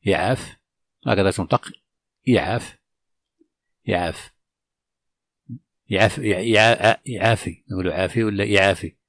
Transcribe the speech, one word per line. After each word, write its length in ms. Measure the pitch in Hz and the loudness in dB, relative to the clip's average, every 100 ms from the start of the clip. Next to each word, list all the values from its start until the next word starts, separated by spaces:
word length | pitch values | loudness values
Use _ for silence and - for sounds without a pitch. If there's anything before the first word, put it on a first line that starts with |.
يعاف. 540 | 104 82 92 131 - - _ _ _ _ - | 0 0 0 -4 -6 -20 _ _ _ _ -2
هكذا 240 | 101 98 | 2 2
تنطق. 420 | - 90 117 - - _ _ _ _ - | 0 -2 -2 -2 -20 _ _ _ _ 0
يعاف. 520 | 113 82 117 - - _ _ _ _ _ _ _ _ _ _ | 2 2 -4 -6 -20 _ _ _ _ _ _ _ _ _ _
يعاف. 500 | - 87 87 - - _ _ _ _ _ _ _ _ _ _ _ - - _ _ _ | -4 -4 -4 -8 -16 _ _ _ _ _ _ _ _ _ _ _ -18 -18 _ _ _
يعاف-، 300 | 95 107 - | 2 2 0
يع-، 200 | 107 90 | -4 -2
يع-، 580 | 104 107 110 117 107 - - | 2 4 4 4 2 0 -6
يعافي. 580 | 110 113 110 - 82 _ | -2 0 0 -4 -12 _
نقولو 220 | 92 90 | -4 -4
عافي 320 | 78 92 117 | -2 -2 -2
ولا 200 | 110 101 | -2 -2
يعافي. 520 | 104 98 98 90 80 _ | 0 4 4 2 -6 _